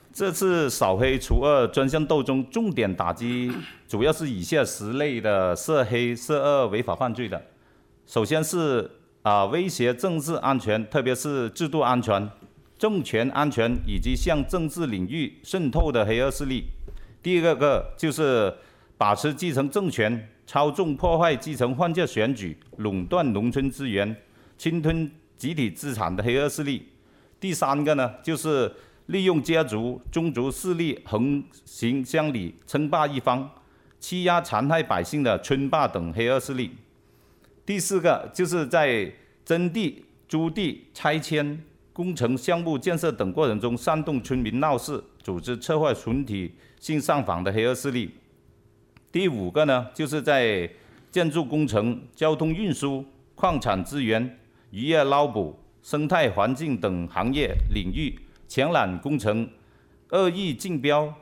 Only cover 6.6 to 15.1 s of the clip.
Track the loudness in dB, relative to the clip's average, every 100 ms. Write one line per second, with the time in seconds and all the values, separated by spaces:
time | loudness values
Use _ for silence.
6.6 | 2 0 -2 -2 -2 -4 -6 -8 -12 _
7.6 | _ _ _ _ _ -2 2 0 0 0
8.6 | 0 0 -2 -10 _ _ 2 4 4 2
9.6 | -2 0 0 2 0 0 -2 -2 0 0
10.6 | 2 0 0 0 0 0 -2 -2 -4 -4
11.6 | -2 2 2 2 2 0 0 -10 -20 -20
12.6 | _ _ 0 0 0 0 0 0 0 2
13.6 | 0 0 -2 -2 0 0 2 0 0 -2
14.6 | -2 -2 -2 -2 -4